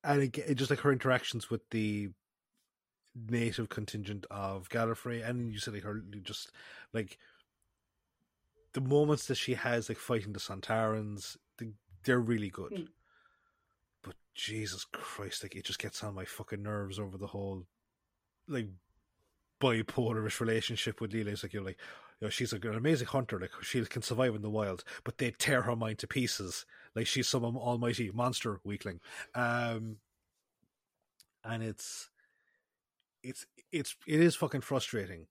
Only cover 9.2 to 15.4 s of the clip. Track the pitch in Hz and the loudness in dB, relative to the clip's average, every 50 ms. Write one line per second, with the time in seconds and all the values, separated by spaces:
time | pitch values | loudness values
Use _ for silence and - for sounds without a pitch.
9.2 | - - 131 - - - 127 - - 123 120 117 107 - 110 - - - 127 113 | 2 -2 -2 0 2 0 0 0 2 2 2 2 0 -2 -6 -6 0 0 0 0
10.2 | 95 104 104 95 - - 101 98 - - 113 113 113 110 110 110 107 107 104 101 | 0 -2 -6 -8 -6 -8 -8 -8 -2 0 2 4 4 4 2 0 -2 -4 -6 -6
11.2 | 92 - - - _ _ _ - 120 113 104 - _ _ - - - - 127 123 | -8 -10 -12 -14 _ _ _ -12 -10 -10 -10 -14 _ _ -20 -6 2 4 4 6
12.2 | 120 110 120 110 104 98 - - 92 - 208 190 160 - _ _ _ _ _ _ | 6 4 2 2 2 -2 -4 -6 -8 -6 -6 -6 -8 -8 _ _ _ _ _ _
13.2 | _ _ _ _ _ _ _ _ _ _ _ _ _ _ _ _ - - - - | _ _ _ _ _ _ _ _ _ _ _ _ _ _ _ _ -18 -18 -18 -18
14.2 | _ _ _ - - - 107 110 107 98 92 92 - - - - - - - - | _ _ _ -8 -6 -4 -4 -4 -4 -4 -6 -8 -8 -10 -10 -10 -8 -8 -8 -6
15.2 | 101 95 - - | -6 -6 -6 -8